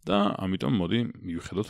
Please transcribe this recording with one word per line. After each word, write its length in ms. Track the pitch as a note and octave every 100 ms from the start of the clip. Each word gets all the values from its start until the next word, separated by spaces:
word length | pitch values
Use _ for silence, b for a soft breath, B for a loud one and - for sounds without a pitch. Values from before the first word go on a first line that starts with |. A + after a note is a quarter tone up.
და 180 | - G2+ G#2
ამიტომ, 420 | - F#2 F#2+ C3+ A2+
მოდი, 180 | E2+ A2+ A#2 -
მივხედოთ 480 | F2+ E2 - F#2+ G#2+